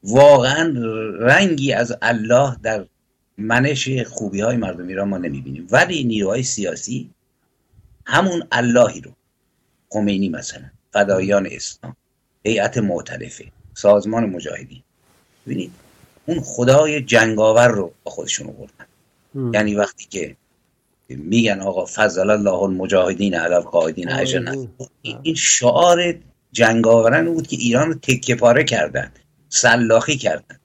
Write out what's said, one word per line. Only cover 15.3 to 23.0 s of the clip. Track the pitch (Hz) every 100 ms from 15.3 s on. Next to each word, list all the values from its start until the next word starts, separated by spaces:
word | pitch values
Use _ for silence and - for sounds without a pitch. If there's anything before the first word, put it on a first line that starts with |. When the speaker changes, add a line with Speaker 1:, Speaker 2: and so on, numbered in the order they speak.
| _ -
Speaker 1:
ببینید | - 87 - _ _ _ _ -
اون | 165
خدای | 131 - 123 139 156 151
جنگاور | 131 117 113 110 110 110 120
رو | 107 87 _
با | -
خودشون | - - - -
آوردن. | - - _ - _ _ _ _ 139
Speaker 2:
هم. | 123
Speaker 1:
یعنی | 107 107 104
وقتی | 101 - -
که | 98 78 - _ _ _ _ _ _ _
می‌گن: | 65 78 113 113 98
«آقا | 98 92 90
فضل | - 110 90 98
الله | 107 101
المجاهدین | 90 98 92 90 95